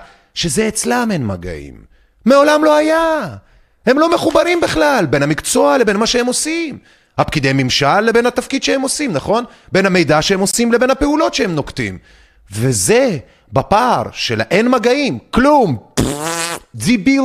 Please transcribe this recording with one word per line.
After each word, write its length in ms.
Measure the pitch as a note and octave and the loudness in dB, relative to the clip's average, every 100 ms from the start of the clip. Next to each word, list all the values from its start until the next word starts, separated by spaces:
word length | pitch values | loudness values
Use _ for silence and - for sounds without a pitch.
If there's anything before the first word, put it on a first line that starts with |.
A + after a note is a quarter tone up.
| - _ _ | -6 _ _
שזה 340 | - F3 F#3 A3 | -8 -4 -2 -2
אצלם 400 | - A3+ B3 A#3 | -4 -2 -2 -2
אין 140 | F3+ A2 | -2 -4
מגעים. 480 | F2+ F2+ D#2 C#2+ A1 A1 _ _ _ | -6 -10 -12 -14 -20 -20 _ _ _
מעולם 400 | A3 C#4 D4 D4+ | 4 4 6 4
לא 120 | D4+ D4+ | 4 4
היה. 600 | D#4 D#4+ E4 D#4 F3+ G2+ _ _ _ _ - | 2 0 0 -2 -6 -12 _ _ _ _ 0
הם 120 | C4+ | 2
לא 160 | E4 | 2
מחוברים 460 | E4+ - D#4+ E4+ F4 | 2 2 0 2 0
בכלל, 460 | E4 D#4 D4 C4 D#3 | 0 0 2 2 0
בין 160 | C#3+ | 0
המקצוע 560 | C#3+ C#3+ - B3+ C#4+ C#4 | 0 -2 -2 2 2 2
לבין 180 | G#3 G3+ | 2 0
מה 100 | A3 | 0
שהם 200 | B3 B3 | 0 -2
עושים. 520 | B3 D4+ E4 D#4+ - _ _ _ - | -2 -4 -6 -6 -10 _ _ _ -4
הפקידי 340 | C#3 D#3 C3+ | -2 0 0
ממשל 480 | C3+ B2+ - C#3+ F#3 | 0 0 0 2 2
לבין 260 | A3+ A3+ A#3+ | 2 2 0
התפקיד 360 | A#3+ - C4+ | -2 -6 -4
שהם 180 | - C#4 | -2 -2
עושים, 320 | C4 - C#4+ | -2 -4 -4
נכון? 320 | C#3+ - A3 B3 - - | -4 -2 -4 -4 -16 -4
בין 140 | F#3 G3 | 0 2
המידע 360 | F3+ D3 D3+ | 2 2 2
שהם 180 | D#3 F#3+ | 2 -2
עושים 320 | G3 - A#3 | -2 0 0
לבין 180 | A#3 B3+ | 2 0
הפעולות 440 | C4+ D4 D4+ E4+ | 0 0 0 0
שהם 200 | D#4 G#3+ | -2 -4
נוקטים. 440 | D#3 - - G#2 F2+ _ _ _ _ - | -4 -6 -6 -6 -8 _ _ _ _ -14
וזה 680 | G2 C3 A2+ - A#3 C4+ D3 - _ - | -4 -2 0 2 2 2 -2 -10 _ -4
בפער 500 | C3+ - G3+ B3+ E3 G#2 | -4 2 2 2 0 -2
של 280 | - - A2 | -6 -4 -4
האין 300 | - F#3 A#3+ | 0 2 2
מגעים, 480 | B3+ A#3 C#4+ C4 A#2+ - | 2 2 0 -2 -4 -2
כלום. 460 | - C#4 D4 G3+ A2+ - - B2+ C#3+ D#3+ E3+ E3+ E3+ _ | 2 4 4 2 -2 -6 -4 -4 -4 -6 -4 -6 -8 _
דביל 480 | A#2 B2 A#3+ F3+ C4+ | -6 -2 0 2 2